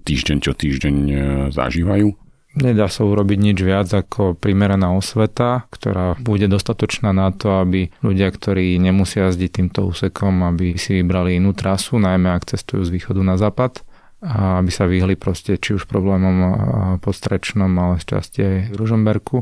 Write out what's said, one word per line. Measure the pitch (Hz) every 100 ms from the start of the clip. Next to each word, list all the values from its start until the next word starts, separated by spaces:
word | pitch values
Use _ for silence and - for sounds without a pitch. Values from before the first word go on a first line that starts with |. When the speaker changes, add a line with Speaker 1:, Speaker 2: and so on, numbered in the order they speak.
Speaker 1:
týždeň | - 69 - 71
čo | 71
týždeň, | 67 76 67 73 71 71
e, | 69 69 69 69
zažívajú? | 67 64 76 87 101 104 101 - _ _
Speaker 2:
Nedá | - 127 110 98
sa | - 107
urobiť | 101 98 101
nič | 104 95
viac | 92 98 95 101
ako | - - 98 87
primeraná | 107 98 101 98 90
osveta, | 95 - 113 110 - 120 123 -
ktorá | - - 92 92 85
bude | 120 104 101
dostatočná | 98 - 110 107 - 107 95
na | 95
to, | 92 107 95
aby | 92 92 92 -
ľudia, | 117 95 95
ktorí | - - 95 92 90
nemusia | 92 95 95 - 92
jazdiť | 90 92 -
týmto | 90 - 95
úsekom, | 85 95 - 101 92 90
aby | 85 90 87
si | - 95
vybrali | 87 92 90 90
inú | 95 95
trasu, | 95 95 - 120
najmä | 98 92 92 87
ak | -
cestujú | - - 98
z | 90
východu | 90 - 95
na | 95 92
západ, | 104 98 127 - - - - -
a | 185 104 95 92
aby | 92
sa | - 95
vyhli | 90 92 95
proste | - 92 - 92
či | -
už | 101 -
problémom, | 98 95 95 95 92
a, | 90 101 104 - 92 92
pod | - 98
Strečnom, | - 95 - 107 95
ale | 90 90 90
z |
časti | - 104 - -
aj | 98 95 104
v | 101
Ružomberku. | 110 113 107 107 - 127